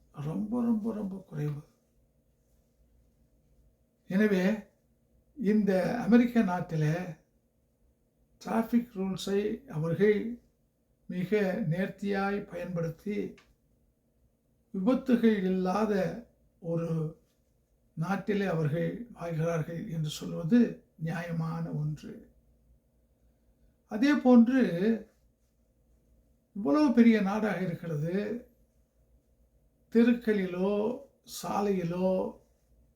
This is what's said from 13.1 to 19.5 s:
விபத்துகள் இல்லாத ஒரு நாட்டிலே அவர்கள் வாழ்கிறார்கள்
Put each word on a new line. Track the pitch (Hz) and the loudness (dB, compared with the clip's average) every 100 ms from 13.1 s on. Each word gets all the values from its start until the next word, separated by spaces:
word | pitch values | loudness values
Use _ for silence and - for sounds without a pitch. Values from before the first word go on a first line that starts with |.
| 208 190 - _ _ _ _ _ _ _ _ _ _ _ _ _ | -6 -8 -12 _ _ _ _ _ _ _ _ _ _ _ _ _
விபத்துகள் | 196 190 262 - 233 226 208 | -2 0 0 2 2 4 2
இல்லாத | 185 185 180 196 214 196 170 202 - _ _ _ | 0 0 0 0 0 0 -2 -6 -14 _ _ _
ஒரு | 170 165 165 160 156 - _ _ _ _ _ _ _ | -6 -4 -2 -4 -6 -8 _ _ _ _ _ _ _
நாட்டிலே | - 175 196 220 196 190 | -8 -4 -4 -2 -2 0
அவர்கள் | 160 147 170 170 190 - | -2 -2 -2 -4 -6 -12
வாழ்கிறார்கள் | - 170 160 165 | -12 -8 -4 -2